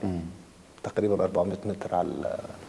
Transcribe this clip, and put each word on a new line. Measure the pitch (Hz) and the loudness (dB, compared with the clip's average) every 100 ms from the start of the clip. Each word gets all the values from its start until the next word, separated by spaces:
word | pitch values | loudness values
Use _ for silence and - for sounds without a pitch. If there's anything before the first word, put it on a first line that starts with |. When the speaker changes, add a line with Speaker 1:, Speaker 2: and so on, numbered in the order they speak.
Speaker 1:
مم. | 98 85 82 - - - - - | 0 0 -4 -10 -16 -20 -20 -10
Speaker 2:
تقريبا | - - 104 98 | -4 2 4 4
أربعمية | 92 90 95 92 | 4 4 2 0
متر | 104 95 - | -4 -4 0
على | 90 85 69 - - - - | 0 2 0 -2 -4 -8 -12